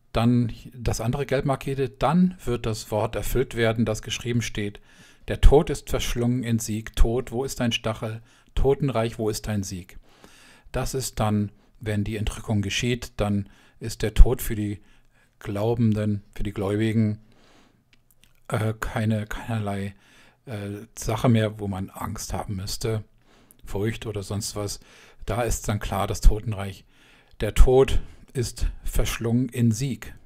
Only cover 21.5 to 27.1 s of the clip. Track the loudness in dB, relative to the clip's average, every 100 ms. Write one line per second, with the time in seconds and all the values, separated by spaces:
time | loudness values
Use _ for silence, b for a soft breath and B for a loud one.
21.5 | -2 -6 -6 -8 -10 -10 -8 -8 -6 -6
22.5 | -8 -6 -6 -4 -4 -8 _ b b b
23.5 | b -8 -4 -4 -4 -8 -8 -6 -6 -6
24.5 | -6 -8 -8 B B B B -6 -2 -2
25.5 | -4 -4 -4 -2 -4 -4 6 6 6 -2
26.5 | -6 -8 -10 _ b b